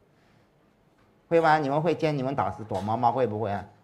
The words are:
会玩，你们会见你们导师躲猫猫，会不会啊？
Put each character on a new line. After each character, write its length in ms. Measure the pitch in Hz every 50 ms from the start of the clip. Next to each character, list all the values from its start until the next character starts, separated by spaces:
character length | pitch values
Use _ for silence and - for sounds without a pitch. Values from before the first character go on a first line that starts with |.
| _ _ _ _ _ _ _ _ _ _ _ _ _ _ _ _ _ _ _ _ _ _ _ _ _ -
会 100 | 170 165
玩， 220 | 165 156 151 156
你 80 | 147 135
们 100 | 139 156
会 140 | 156 170 147
见 240 | 151 160 156 147 139
你 40 |
们 120 | 127 135 143
导 160 | 131 95 95
师 100 | - - 107
躲 180 | - 107 92
猫 160 | 98 104 113 120
猫， 120 | 123 117
会 160 | 117 135 123
不 140 | 107 107 107
会 100 | 113 98
啊？ 140 | 101 92 - - - _